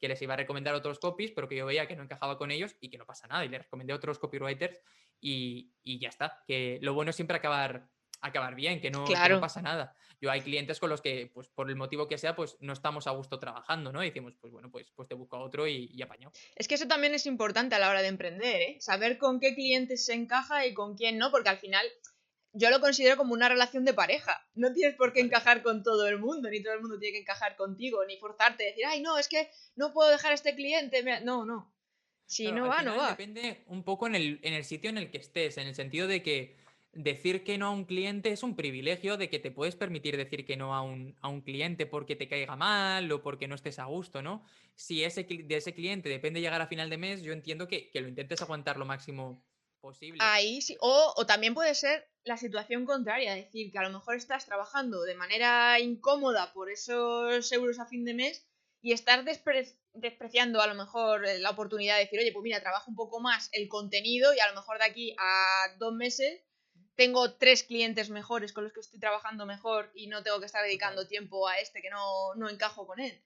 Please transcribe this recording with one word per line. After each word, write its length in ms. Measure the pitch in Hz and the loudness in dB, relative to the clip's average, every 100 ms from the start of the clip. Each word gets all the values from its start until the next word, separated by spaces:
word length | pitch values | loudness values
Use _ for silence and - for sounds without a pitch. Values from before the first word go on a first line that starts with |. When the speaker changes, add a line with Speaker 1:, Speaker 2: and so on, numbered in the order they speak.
Speaker 1:
que 60 | 131 | -6
les 120 | 131 | -4
iba 120 | 131 | -4
a 20 | 131 | -4
recomendar 380 | 139 143 143 147 | -4 -4 -2 -2
otros 240 | 143 143 | -4 -4
copies, 320 | 180 175 220 | -4 -4 -6
pero 160 | 214 135 | -6 -6
que 80 | 135 | -6
yo 100 | 135 | -2
veía 220 | 147 147 | -2 -2
que 80 | 156 | -6
no 80 | |
encajaba 340 | 139 139 139 139 | -12 -8 -6 -4
con 120 | 143 | -6
ellos 240 | 147 202 - | -4 -6 -10
y 100 | 131 | -18
que 80 | 123 | -18
no 80 | 117 | -18
pasa 200 | - 117 | -20 -8
nada, 180 | 160 | -6
y 40 | 139 | -6
les 140 | 131 | -8
recomendé 320 | - 131 131 | -12 -12 -8
otros 240 | 139 151 147 | -6 -6 -6
copywriters 600 | 147 139 135 135 175 175 _ _ _ _ | -6 -6 -6 -4 -6 -6 _ _ _ _
y, 540 | 143 131 123 120 - _ | -6 -4 -6 -8 -14 _
y 160 | 127 127 | -12 -8
ya 80 | 120 | -10
está, 360 | - 151 - - | -6 -6 -6 -4
que 320 | 131 127 127 | -2 -2 -4
lo 120 | 139 | -2
bueno 160 | 143 151 | -2 -2
es 60 | 165 | -4
siempre 200 | 165 170 | -4 -2
acabar, 540 | 151 143 135 123 - _ _ - | 0 0 -2 -4 -14 _ _ -10
acabar 340 | 143 139 127 | -6 -4 -4
bien, 260 | 127 151 175 | -4 -4 -2
que 100 | 135 | -4
no, 300 | 139 143 175 | -4 2 6
que 80 | 180 | 8
no 100 | 190 | 6
Speaker 2:
Claro. 20 | |
Speaker 1:
pasa 220 | 170 - | 2 -4
nada. 320 | 175 160 131 _ _ _ | -4 -4 -6 _ _ _
Yo 100 | 135 | -2
hay 100 | 139 | -2
clientes 380 | 135 143 143 156 | 0 -4 -2 -4
con 100 | 170 | -2
los 100 | 151 | -2
que, 280 | 143 127 120 | -2 -4 -8
pues, 160 | 127 127 | -14 -14
por 200 | - 135 | -6 -4
el 60 | 131 | -4
motivo 320 | 131 147 151 | -4 -4 -4
que 100 | 147 | -2
sea, 180 | 156 165 | -4 -4
pues, 200 | 156 - | -6 -8
no 120 | 139 | -10
estamos 340 | 135 151 151 139 | -6 -4 -4 -4
a 60 | |
gusto 260 | 135 135 131 | -6 -6 -10
trabajando, 540 | 127 117 - 165 139 | -10 -12 -6 -6 -4
¿no? 100 | 139 | -6
Y 40 | 180 | -6
decimos, 260 | 135 123 - | -6 -14 -18
"Pues 120 | 117 | -20
bueno, 180 | 117 123 | -20 -18
pues, 200 | 123 - | -18 -18
pues 160 | - 131 | -18 -12
te 60 | |
busco 220 | 127 127 123 | -12 -12 -12
a 40 | |
otro 240 | 131 139 156 | -8 -4 -4
y, 220 | 135 120 | -4 -8
y 100 | 127 | -12
apañado". 320 | 127 - 135 - - - | -14 -14 -20 -20 -20 -10
Speaker 2:
Es 120 | - | -2
que 60 | |
eso 120 | 285 277 | -2 2
también 280 | 311 294 | 2 2
es 100 | 294 285 | 0 -2
importante 480 | 240 214 214 247 | -2 0 0 2
a 40 | 214 | 4
la 100 | 196 | 6
hora 120 | 196 | 4
de 60 | 190 | 2
emprender, 520 | 190 180 180 240 190 | -2 -6 -4 -2 2
¿eh? 160 | 170 294 | 0 -2
Saber 360 | - 196 226 247 | -2 0 2 2
con 220 | 269 254 | 2 4
qué 140 | 269 | 2
clientes 500 | 269 262 262 254 247 | 2 2 2 2 -2
se 80 | 240 | -2
encaja 520 | 233 233 254 254 294 262 | -2 0 -2 0 0 0
y 80 | |
con 200 | 202 208 202 | -2 -6 -2
quién 200 | 226 220 | -2 2
no, 120 | 262 | 4
porque 180 | 269 202 | 4 4
al 100 | 196 | 2
final 280 | 196 190 233 - - _ _ _ _ | 0 0 0 -4 -20 _ _ _ _
yo 180 | 214 233 | 4 6
lo 100 | 262 | 8
considero 360 | 277 269 262 269 | 6 6 6 6
como 180 | 262 | 4
una 140 | 233 247 | 4 6
relación 360 | 247 247 262 | 6 4 4
de 100 | 262 | 4
pareja. 540 | 254 175 294 - - - | 4 4 2 0 -2 -4
No 180 | 220 247 | 0 0
tienes 220 | 254 294 277 | 4 2 4
por 160 | 247 | 4
qué 80 | 254 | 4
Speaker 1:
Total. 0 | |
Speaker 2:
encajar 420 | 247 233 240 240 | 6 6 8 6
con 200 | 226 220 | 4 2
todo 260 | 220 214 208 | 2 4 4
el 100 | 208 | 2
mundo, 320 | 226 320 233 | 0 -2 -4
ni 120 | 214 | -4
todo 120 | 214 | -4
el 60 | 220 | -4
mundo 180 | 226 208 | -6 -6
tiene 160 | 208 | -6
que 80 | 208 | -6
encajar 340 | 196 202 214 202 | -6 -2 -2 -2
contigo, 480 | 196 190 254 220 190 | -6 -4 -4 -2 -2
ni 120 | 190 | -4
forzarte 460 | 214 214 226 226 | -12 4 4 4
a 20 | 208 | -2
decir, 160 | 202 269 | 0 0
"Ay, 140 | 311 | 0
no, 160 | 320 302 | 0 0
es 100 | 285 | 2
que 220 | 311 311 - - - | 0 -2 -8 -20 -4
no 160 | 294 | 0
puedo 160 | 302 311 | 6 8
dejar 220 | 294 302 | 8 6
a 20 | |
este 200 | 294 294 277 | 2 2 0
cliente, 460 | 277 320 277 262 | 0 0 2 0
me 100 | 247 | 0
ha-". 60 | 233 | -2
No, 240 | 233 247 220 | 0 -2 -4
no. 280 | 226 - _ _ _ _ _ - | -8 -10 _ _ _ _ _ -8
Si 260 | - 214 | -4 -2
Speaker 1:
Claro, 60 | 226 | 0
Speaker 2:
no 80 | 254 | 2
Speaker 1:
al 60 | |
Speaker 2:
va, 100 | 302 | 2
no 120 | 269 220 | 2 0
Speaker 1:
final 0 | |
Speaker 2:
va. 140 | 277 | 0
Speaker 1:
depende 520 | - 202 214 240 196 - | -2 -8 -8 -8 -8 -10
un 160 | 185 | -8
poco 240 | 185 190 226 | -4 -2 0
en 80 | |
el, 240 | 202 151 147 | 0 0 -2
en 120 | 160 | -4
el 100 | 156 | -4
sitio 260 | 139 151 214 | -4 -6 -6
en 80 | 214 | -6
el 120 | 170 | -6
que 80 | 139 | -10
estés, 400 | - 175 156 139 | -8 -2 -2 -4
en 80 | 139 | -8
el 80 | |
sentido 320 | 131 135 156 190 | -8 -6 -4 -2
de 160 | 185 | -2
que 340 | 156 139 131 - _ _ _ | 0 -2 -2 -14 _ _ _
decir 500 | 160 147 139 180 185 | -4 -4 0 -2 -2
que 140 | 185 202 | -2 -2
no 80 | 202 | -2
a 40 | |
un 140 | 202 | -2
cliente 460 | 180 185 196 202 214 | -4 -4 -2 -2 -4
es 120 | 208 | -4
un 100 | 247 | -4
privilegio, 600 | 180 147 131 143 180 190 202 | -4 -4 -2 -2 -2 -2 -4
de 120 | 190 | -4
que 120 | 147 | -6
te 100 | 131 | -8
puedes 240 | 127 160 175 | -4 -4 -4
permitir 400 | 196 160 147 143 | -6 -4 -4 -4
decir 280 | 139 143 139 | -4 -8 -6
que 100 | 131 | -6
no 180 | 135 | -4
a 80 | 135 | -4
un, 340 | 131 131 131 - | -4 -8 -12 -10
a 80 | 143 | -8
un 120 | 143 | -8
cliente 420 | 135 135 165 165 147 | -8 -4 -4 -2 -4
porque 280 | 147 143 139 | -4 -6 -6
te 120 | 135 | -4
caiga 260 | 143 139 135 | -4 -6 -2
mal 540 | 185 208 196 190 175 | 0 2 0 0 -2
o 120 | 147 | -4
porque 260 | 143 139 139 | -4 -8 -8
no 80 | 139 | -8
estés 220 | 147 139 | -10 -10
a 60 | 131 | -8
gusto, 360 | 165 175 139 | -8 -8 -10
¿no? 220 | 143 214 - _ _ - | -8 -10 -12 _ _ -20
Si 260 | - 160 | -6 -2
ese 220 | 165 170 180 | -2 -2 -8
cli-, 200 | 175 151 | -10 -4
de 100 | 151 | -4
ese 180 | 151 | -4
cliente 340 | 170 175 196 147 | -6 -6 -4 -4
depende 320 | 135 156 165 | -4 -4 -2
llegar 200 | 165 160 | -2 -2
a 80 | 160 | -4
final 200 | 160 160 | -4 -6
de 60 | 160 | -6
mes, 240 | 190 196 | -6 -8
yo 100 | 156 | -8
entiendo 340 | 156 151 156 180 | -10 -8 -8 -6
que, 240 | 180 - | -6 -6
que 100 | 139 | -8
lo 80 | 127 | -6
intentes 320 | 127 139 165 | -8 -8 -6
aguantar 360 | 165 151 143 139 | -6 -6 -4 -6
lo 60 | 135 | -6
máximo 580 | 135 143 135 131 127 _ _ _ _ | -8 -10 -12 -12 -14 _ _ _ _
posible. 520 | 135 135 156 165 220 | -20 -18 -18 2 4
Speaker 2:
Ahí 280 | 208 214 262 | 6 4 -2
sí, 140 | - - | -6 0
o, 340 | 240 277 311 - | 4 6 6 4
o 100 | 220 | 4
también 280 | 208 220 | 4 4
puede 200 | 240 320 | 2 2
ser 340 | 285 285 302 - _ | 2 2 0 -2 _
la 120 | 233 233 | -8 -6
situación 480 | 240 208 214 240 254 | -4 -6 -4 -4 0
contraria, 500 | 277 214 233 226 196 | -2 0 0 -2 -4
es 100 | 202 | -6
decir, 240 | 220 208 | -10 -6
que 60 | 196 | -2
a 40 | |
lo 80 | 190 | -4
mejor 260 | 196 233 240 | -4 -6 -6
estás 300 | - 269 - | -4 -6 -4
trabajando 560 | 202 208 277 262 190 | -6 -4 -4 -2 -2
de 120 | 175 | -4
manera 640 | 180 180 220 240 240 240 240 | -4 -2 2 4 6 6 6
incómoda 720 | 240 233 269 285 269 220 180 | 4 0 2 4 4 2 0
por 180 | 190 190 | -4 -8
esos 800 | 208 - 240 240 233 240 240 240 | -8 -4 0 0 0 2 0 2
euros 260 | 247 247 240 | 2 0 -2
a 80 | 240 | -6
fin 180 | 247 | -6
de 100 | 240 | -4
mes 320 | 240 269 320 - _ _ _ | -2 -2 -4 -14 _ _ _
y 100 | 233 | 0
estás 320 | 233 240 247 | 0 4 4
despre-, 540 | 262 302 - 262 254 _ _ | 2 -2 0 0 0 _ _
despreciando 640 | 226 233 233 226 240 240 220 | -8 -8 -8 0 2 4 4
a 60 | 214 | 2
lo 80 | |
mejor, 500 | 202 196 233 226 214 202 | 0 -6 -2 2 2 2
eh, 120 | 185 | 0
la 120 | 190 | 0
oportunidad 440 | 208 208 208 202 208 | -2 -4 -2 2 4
de 60 | |
decir, 140 | 202 208 | 2 2
"Oye, 120 | 233 | 0
pues 100 | 202 | 0
mira, 180 | 226 208 | -4 -4
trabajo 300 | 185 196 - | -2 -4 -6
un 60 | 220 | -8
poco 240 | 220 233 | -6 -4
más 280 | 247 220 - | 0 0 0
el 160 | 214 202 | -6 -4
contenido 640 | 214 202 202 220 247 277 | -6 -2 -2 0 6 6
y 60 | 277 | 8
a 80 | 208 | 4
lo 60 | |
mejor 240 | 196 202 214 | 2 -8 0
de 60 | |
aquí 320 | 220 240 233 214 | 0 0 -6 0
a 500 | 190 190 190 190 190 190 | 2 4 6 4 0 -2
dos 160 | 226 | -4
meses 480 | 226 240 240 269 349 _ _ _ _ _ - | -2 -4 0 -2 -2 _ _ _ _ _ 6
tengo 380 | 247 247 240 - | 6 6 2 6
tres 260 | 254 247 | 8 8
clientes 480 | - 233 226 220 214 | 4 -2 -2 -2 -4
mejores 420 | 208 208 233 208 | -8 -6 -6 -6
con 120 | 214 | -8
los 80 | 214 | -8
que 80 | 220 | -10
estoy 180 | 208 220 | -18 -6
trabajando 460 | 214 208 214 214 202 | -2 -2 -4 -8 -10
mejor 440 | 202 226 220 214 | -8 -2 -2 -2
y 140 | 208 208 | -12 -10
no 140 | 214 | -6
tengo 160 | 208 208 | -2 -2
que 60 | 202 | -2
estar 180 | 214 | -2
dedicando 420 | 208 196 202 190 190 | 0 0 -2 -4 -6
Speaker 1:
Total. 20 | |
Speaker 2:
tiempo 380 | 208 202 196 190 | -8 -6 -2 0
a 100 | 190 | 0
este 200 | 214 202 | -2 -8
que 100 | 185 | -10
no, 440 | 202 196 190 190 | -6 -4 -2 -4
no 140 | 214 220 | -4 -6
encajo 380 | 202 214 214 190 | -4 -4 -4 -12
con 120 | 185 | -8
él". 240 | 262 - | -8 -10